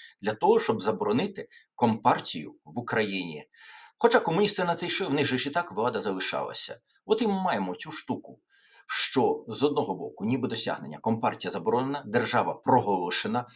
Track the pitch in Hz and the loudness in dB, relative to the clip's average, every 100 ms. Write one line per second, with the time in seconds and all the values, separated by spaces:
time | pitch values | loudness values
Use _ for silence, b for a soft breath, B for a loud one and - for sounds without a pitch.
0 | B B 98 107 190 226 - 95 98 - | B B -4 2 6 6 4 0 0 0
1 | 101 117 202 - - b b - 120 110 | 2 2 0 -6 -14 b b 0 2 4
2 | 123 165 - 123 - - - 120 120 113 | 2 2 -2 -8 -10 -16 -10 -8 -2 0
3 | 107 95 87 76 - B B B B - | 0 -2 -6 -8 -14 B B B B 2
4 | 233 233 - 165 202 - 175 170 175 - | 4 4 2 2 2 2 -2 -2 -2 -2
5 | 180 143 131 127 139 156 175 101 120 110 | 0 0 2 0 -2 -2 -4 -2 0 0
6 | 101 92 - 71 - - - - _ _ | -2 -4 -4 -4 -4 -8 -10 -12 _ _
7 | - 220 226 190 185 117 92 90 156 - | 0 2 2 0 0 -2 -2 -6 -10 -10
8 | - 104 - - _ b b b b - | -6 -8 -8 -20 _ b b b b -2
9 | - 131 107 87 - 110 143 151 123 87 | 0 2 2 0 -4 0 0 2 -2 -4
10 | - - 104 127 - - - 78 71 73 | -8 -6 -2 0 -2 -4 -4 -4 -8 -6
11 | - 113 117 - 92 90 85 117 131 143 | -2 0 0 -2 -6 -4 0 0 0 -4
12 | 113 117 - 120 87 - 139 127 98 95 | 0 0 2 0 0 -2 4 4 4 0
13 | 87 - 107 120 120 | 0 -2 -2 -4 -4